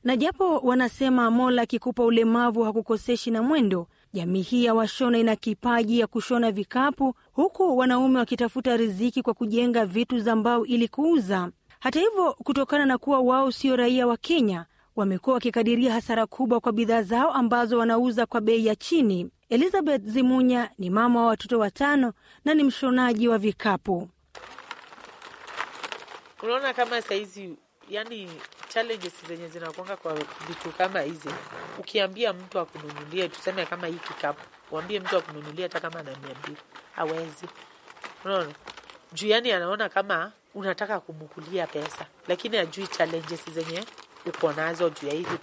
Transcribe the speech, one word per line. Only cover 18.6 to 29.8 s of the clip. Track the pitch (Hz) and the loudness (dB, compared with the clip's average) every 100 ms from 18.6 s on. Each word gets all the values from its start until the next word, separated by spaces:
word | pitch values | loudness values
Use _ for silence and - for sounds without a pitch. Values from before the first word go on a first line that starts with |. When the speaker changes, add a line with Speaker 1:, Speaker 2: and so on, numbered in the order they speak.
| 220 | 2
Speaker 1:
ya | 214 | 0
chini. | - 330 233 180 175 _ _ | 2 4 4 2 -4 _ _
Elizabeth | 240 359 392 311 277 202 | 2 4 2 2 0 0
Zimunya | 233 254 262 254 247 226 - | 2 4 4 4 2 -2 -6
ni | 180 | -2
mama | 202 240 240 | 2 4 4
wa | 233 | 4
watoto | 214 - 233 | 2 0 0
watano | 208 - 277 294 247 - _ - 285 | 0 0 2 4 2 -2 _ -6 2
na | |
ni | 311 | 4
mshonaji | 285 - 262 254 247 220 233 | 4 2 0 2 2 2 2
wa | 220 | 2
vikapu. | 208 - 220 185 - 175 180 _ _ - - - - - - - - - - - - - - - - - - - - - | 0 0 -2 0 0 -4 -4 _ _ -20 -20 -20 -18 -18 -18 -20 -20 -20 -20 -20 -16 -10 -10 -10 -12 -12 -14 -20 -20 -8
Speaker 2:
Unaona | 220 254 277 | -2 0 0
kama | 247 240 240 | 0 0 0
saizi | - 202 208 202 185 151 _ _ - | -2 -4 -4 -14 -14 -16 _ _ -10
yani, | 202 220 226 185 160 - - - | -10 -8 -12 -14 -16 -20 -20 -6
challenges | 226 226 220 180 - 165 | -4 -4 -6 -8 -14 -14
zenye | 170 170 | -14 -12
zinakuanga | 165 165 160 | -12 -12 -12